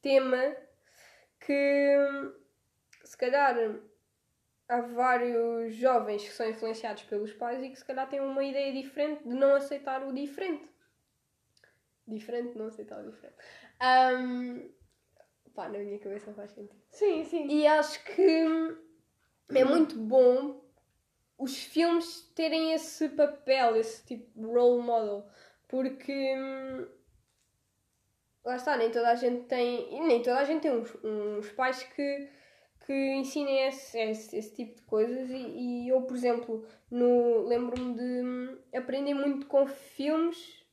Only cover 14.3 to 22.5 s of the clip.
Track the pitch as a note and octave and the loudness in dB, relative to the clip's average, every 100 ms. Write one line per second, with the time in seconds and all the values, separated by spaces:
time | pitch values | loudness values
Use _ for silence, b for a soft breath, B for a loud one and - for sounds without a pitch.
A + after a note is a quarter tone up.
14.3 | B3 B3 A#3+ - _ _ _ _ _ _ | -6 -6 -10 -14 _ _ _ _ _ _
15.3 | _ _ - F3 G3+ G3+ G3+ G3+ G3+ G#3+ | _ _ -14 -10 -8 -8 -10 -10 -12 -12
16.3 | G#3 G#3 - G#3 _ _ - G#4 D#4+ D#4 | -16 -18 -18 -20 _ _ 0 2 2 -2
17.3 | E4+ C#4+ D4+ D4+ D4+ D4+ - - - F#4 | -4 0 4 6 6 4 -4 -8 6 6
18.3 | D#4+ D#4+ D#4+ D#4+ - - _ _ _ _ | 6 4 2 -2 -6 -18 _ _ _ _
19.3 | _ _ C4+ B3+ E4 D4+ A#3 A3 C4 B3 | _ _ 4 6 6 2 0 2 6 8
20.3 | B3+ C#4+ - - _ _ _ _ _ _ | 6 0 -10 -18 _ _ _ _ _ _
21.3 | _ B3 - - D#4 E4+ E4+ E4 - - | _ -8 -8 -4 0 2 2 -2 -14 -14
22.3 | - D#4+ | -4 -2